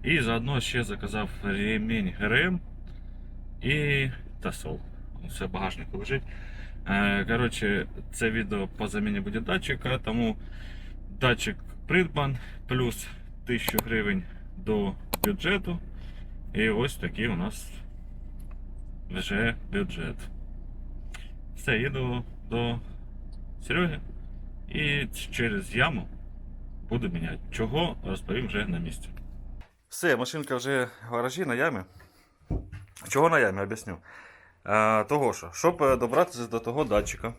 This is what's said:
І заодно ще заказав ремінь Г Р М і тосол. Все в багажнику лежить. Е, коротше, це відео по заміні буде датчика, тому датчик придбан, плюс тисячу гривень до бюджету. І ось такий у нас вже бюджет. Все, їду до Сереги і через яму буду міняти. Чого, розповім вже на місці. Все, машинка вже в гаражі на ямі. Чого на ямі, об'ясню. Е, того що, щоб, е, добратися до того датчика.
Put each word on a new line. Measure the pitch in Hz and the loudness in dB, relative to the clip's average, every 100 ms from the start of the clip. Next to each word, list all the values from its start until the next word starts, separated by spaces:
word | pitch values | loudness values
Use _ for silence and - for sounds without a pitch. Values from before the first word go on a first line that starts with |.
І | 131 160 | 4 4
заодно | 113 113 123 135 | 4 2 2 0
ще | - 127 | 2 0
заказав | 110 101 98 107 101 - | 0 -2 -2 -2 -2 -2
ремінь | 101 98 104 110 110 113 95 87 | 0 2 2 2 2 2 0 0
Г | 104 | 4
Р | |
М | 123 175 180 - - - - - - - - - - | 6 4 2 -2 -10 -10 -10 -10 -10 -10 -10 -10 -4
і | 120 147 147 139 135 123 - - | 2 2 4 4 2 -2 -10 -4
тосол. | - - - - - - - - - | -4 -4 -6 -6 -8 -10 -10 -8 -8
Все | - 95 | -4 -4
в | |
багажнику | 92 95 - 80 92 | -2 -2 -4 -6 -6
лежить. | 107 135 - - - - - - - | -2 -2 -2 -10 -10 -10 -8 -8 0
Е, | 98 101 101 98 | 2 4 2 2
коротше, | 117 120 - 104 101 - - - | 4 2 2 2 2 0 -6 -8
це | - 113 | 0 2
відео | 113 101 104 95 | 2 0 0 -2
по | - 104 | -2 -2
заміні | 104 107 101 | 0 2 0
буде | 98 107 | 0 -2
датчика, | 113 185 - 127 127 131 | 0 0 0 -2 0 0
тому | - 113 117 107 - - - - - - - - | 0 2 2 0 -6 -10 -10 -10 -10 -10 -10 2
датчик | 127 117 - 95 - - - | 4 6 2 -4 -8 -10 2
придбан, | 170 175 147 139 127 - - - | 4 4 2 0 0 -6 -10 -2
плюс | 127 123 - - - - - - | 2 2 0 -8 -12 -12 -12 -2
тисячу | 120 - 110 110 | 0 2 2 2
гривень | 113 104 95 87 - - - | 2 4 2 -2 -10 -10 -6
до | 95 107 101 - - - | 0 2 2 -2 -6 0
бюджету. | 208 196 170 202 180 175 - - - - - - - - | 0 2 2 2 0 -4 -4 -10 -10 -10 -10 -10 -4 2
І | 110 | 4
ось | 107 131 - | 4 2 0
такий | 90 - 117 | -4 0 0
у | 87 | 2
нас | 95 - - - - - - - - - - - - - - - - | 0 -4 -10 -10 -10 -10 -10 -10 -10 -10 -8 -8 -8 -8 -8 -8 -6
вже | 90 90 101 117 117 - | -4 0 4 4 2 -2
бюджет. | 101 92 - 80 - - - - - - - - - - - - - - - | 0 0 -2 -4 -6 -8 -8 -8 -8 -8 -8 -8 -8 -8 -10 -10 -10 -10 -4
Все, | - 110 | 2 4
їду | 131 135 127 123 117 - - | 2 0 0 -2 -4 -10 -2
до | 117 120 117 - - - - - - - - - | 0 2 0 -4 -10 -10 -10 -10 -10 -10 -10 0
Сереги | 170 175 147 - - - - - - - | 4 4 0 -6 -8 -8 -8 -8 -10 -6
і | - 151 143 120 - - | 0 2 2 0 -4 -6
через | - 117 101 92 113 | 0 2 2 0 4
яму | 147 127 - - - - - - - - - | 4 2 -4 -8 -10 -10 -10 -10 -10 -10 -2
буду | 123 110 | 0 0
міняти. | 85 82 80 - | -2 -2 -4 -6
Чого, | - 110 143 170 - - | -2 0 2 2 0 -4
розповім | 95 - 208 98 | -4 -2 -2 0
вже | 202 202 | 0 0
на | 85 | -2
місці. | 85 - - - - - - - - _ _ | -2 -6 -8 -10 -10 -10 -10 -12 -14 _ _
Все, | - 175 123 | 0 4 4
машинка | 123 160 143 127 | 4 -2 -2 0
вже | 127 135 120 | 2 2 2
в | - 117 | -4 -4
гаражі | 120 127 156 170 | 0 0 0 0
на | 120 | 2
ямі. | 160 120 90 - - _ _ _ _ - - - - - - | 2 0 -6 -14 -20 _ _ _ _ -4 -4 -14 -16 -16 0
Чого | 135 165 | 4 6
на | 160 | 8
ямі, | 110 95 | 6 4
об'ясню. | 98 110 - 90 - - - - - _ - | -2 -4 -6 -10 -10 -18 -18 -20 -20 _ 2
Е, | 107 107 110 | 6 8 6
того | 104 147 127 | 4 4 4
що, | 95 82 | 2 -6
щоб, | - 165 170 | 4 4 6
е, | 143 127 | 6 6
добратися | 117 135 175 123 117 | 6 4 4 2 -2
до | 113 | -2
того | 113 127 | 0 0
датчика. | 143 104 101 - 113 | 4 4 4 -4 -6